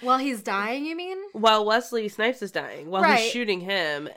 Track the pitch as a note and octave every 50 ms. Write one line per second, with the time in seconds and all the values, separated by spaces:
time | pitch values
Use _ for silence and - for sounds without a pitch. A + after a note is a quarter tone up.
0 | A#3+ B3 B3+ C4 C4+ C#4 B3+ G#3 - A#3 G3 G3 G3+ A3 B3 C#4 C#4+ D#4 E4 E4+
1 | F4+ F#4 F#4+ F#4+ G4+ G#4 - A3 G#3 A3+ A3 G#3+ G#3 G#3 G#3+ A#3 A#3+ - A#3 A#3
2 | G#3+ G#3+ - - G#3+ A3+ G#3 - G#3 F#3+ - D#3+ C#3 B2+ G#2 D3 C#3+ D#3+ F3+ F#3+
3 | B3+ D#4+ C#4+ A#3 A3+ A#3 A3+ A#3+ B3 G#3 F#3+ F3+ F3 F#3 G3 F#3+ E3+ D#3 D3 C#3+
4 | D3+ - -